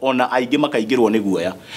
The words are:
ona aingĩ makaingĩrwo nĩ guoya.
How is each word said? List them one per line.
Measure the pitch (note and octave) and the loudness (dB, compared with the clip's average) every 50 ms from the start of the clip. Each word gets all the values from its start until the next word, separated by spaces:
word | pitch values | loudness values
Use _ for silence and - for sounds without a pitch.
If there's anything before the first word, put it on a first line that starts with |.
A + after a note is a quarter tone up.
ona | - C3+ C3 B2+ B2+ B2 | -2 -2 0 0 0 0
aingĩ | A#2+ B2+ B2+ B2 D3 C#3+ | 0 0 0 0 0 0
makaingĩrwo | D3 C#3 - B2 A2 G#2+ C3 B2 A#2 G#2+ | 0 0 0 -2 -2 0 2 2 4 4
nĩ | G#2+ A2+ | 2 2
guoya. | G2+ G2 F#2 E2+ E2 F2+ F#2+ - - - - | 0 0 -2 -2 -2 -4 -6 -8 -16 -16 -14